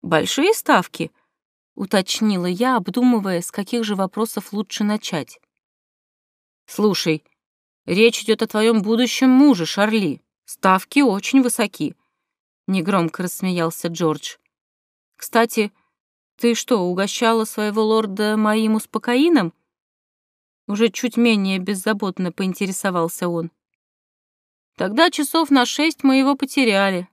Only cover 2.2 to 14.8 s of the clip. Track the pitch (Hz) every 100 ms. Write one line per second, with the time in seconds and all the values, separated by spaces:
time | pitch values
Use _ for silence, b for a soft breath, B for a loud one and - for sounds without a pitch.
2.2 | 214 190 180 180 254 247 185 190 247 233
3.2 | 196 175 175 - 190 240 220 196 190 -
4.2 | 226 - - 202 214 - 208 214 - 165
5.2 | 135 - _ _ _ _ _ _ _ _
6.2 | _ _ _ _ _ - 214 185 175 151
7.2 | _ _ _ _ _ _ - 180 233 -
8.2 | - 214 220 214 220 226 196 226 247 -
9.2 | 262 254 294 208 160 - 208 220 185 135
10.2 | _ _ - - 196 190 - 285 277 196
11.2 | - 269 247 - 208 - 151 - _ _
12.2 | _ _ _ _ - 190 175 196 165 -
13.2 | 180 - 185 175 165 - 170 165 165 151
14.2 | - - _ _ _ _